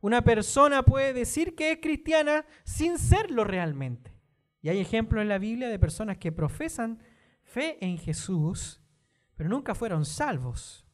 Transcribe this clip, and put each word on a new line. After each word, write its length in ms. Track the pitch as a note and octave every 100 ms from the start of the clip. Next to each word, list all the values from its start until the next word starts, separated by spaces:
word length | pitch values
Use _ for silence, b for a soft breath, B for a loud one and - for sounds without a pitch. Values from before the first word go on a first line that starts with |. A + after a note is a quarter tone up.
Una 220 | G3+ A#3+
persona 600 | A#3+ A3 G#3 - C#4+ C4+
puede 300 | C4 C4+ C4+
decir 420 | B3+ A#3+ - F4
que 160 | E4 D#4
es 80 | D#4+
cristiana 640 | D#4+ D4+ - D#4 D4 D4+ D#4 B
sin 340 | - - D#4+ F4
serlo 460 | - F#4+ A4 B3
realmente. 680 | G#3 F#3 E3 C#3 C3 A#2+ - - _ _ _ _
Y 80 | D3+
hay 120 | F#3+
ejemplos 420 | F#3 A3+ A3 A3+
en 60 | G#3
la 100 | G3
Biblia 300 | G#3 A#3 B3+
de 100 | G3+
personas 400 | E3+ - A3 F#3
que 140 | E3+
profesan 680 | D#3+ D3+ - D#4+ D#4+ A3+ A3+ b b b b
fe 340 | _ A#3+ D#4 D#4
en 180 | F#3 E3+
Jesús, 840 | E3 D#3+ - F3+ D3+ D#3+ - - _ _ _ _ _ -
pero 120 | D#3+
nunca 280 | B3+ C4+ G3
fueron 280 | A3+ E3
salvos. 800 | D3+ - D4 D#3+ B2+ A#2 - - _